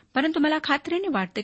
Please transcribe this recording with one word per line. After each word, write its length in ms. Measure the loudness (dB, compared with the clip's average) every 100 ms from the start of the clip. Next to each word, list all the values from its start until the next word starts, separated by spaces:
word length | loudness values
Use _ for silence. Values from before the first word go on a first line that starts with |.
| _
परंतु 260 | -2 0 2
मला 180 | 2 2
खात्रीने 440 | 0 -2 0 -2 0
वाटतं 340 | -2 -2 -4